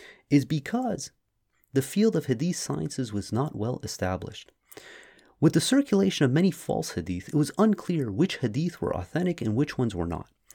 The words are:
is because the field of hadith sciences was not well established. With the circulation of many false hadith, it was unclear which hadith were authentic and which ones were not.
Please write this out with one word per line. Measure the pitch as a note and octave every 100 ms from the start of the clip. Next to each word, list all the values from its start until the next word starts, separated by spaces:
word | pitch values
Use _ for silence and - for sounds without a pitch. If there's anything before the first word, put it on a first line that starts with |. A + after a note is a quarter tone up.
| - - -
is | C#3+ B2+
because | D#3 - A#3+ B3+ F#3 - _ _ _ _ _ _
the | C3+
field | C3+ G3 A3 E3+
of |
hadith | C#3 A#2 E3+ E3
sciences | - - D#3 - A#2
was | G#2 -
not | A2 D3
well | A2+ A2 -
established. | G#2+ - F#2 F#2 G2 - - _ _ - - - - _ _ -
With | D3+
the | G3+
circulation | - C4+ C#4 G3 F#3+ -
of | C3+
many | C#3 F#3+
false | - - - -
hadith, | - E2+ F2 -
it |
was | - D3+ -
unclear | G#3+ G3+ - E3+ A#2+
which | G2 F#3+ -
hadith | A#2+ A2 F3+ -
were | - F2
authentic | E2+ D3+ F3+ E3+
and | A2+
which | G#2+ D3+ -
ones | A#2+
were | F2+ E2+
not. | D#2+ - _ _